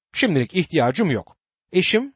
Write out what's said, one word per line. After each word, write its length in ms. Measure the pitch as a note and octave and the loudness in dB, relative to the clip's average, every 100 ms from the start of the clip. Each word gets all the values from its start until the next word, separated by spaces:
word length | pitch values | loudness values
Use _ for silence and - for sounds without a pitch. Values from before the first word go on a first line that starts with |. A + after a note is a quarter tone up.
| _ | _
şimdilik 400 | - A3+ C#3+ A#2 | -2 0 0 0
ihtiyacım 580 | F#3 D#3+ D#3+ A#2+ C3+ F#3+ | -2 -2 0 0 0 0
yok. 240 | A2 - _ _ _ _ | -2 -6 _ _ _ _
Eşim 420 | F3+ F3+ G#3+ C#4 | -2 0 0 -2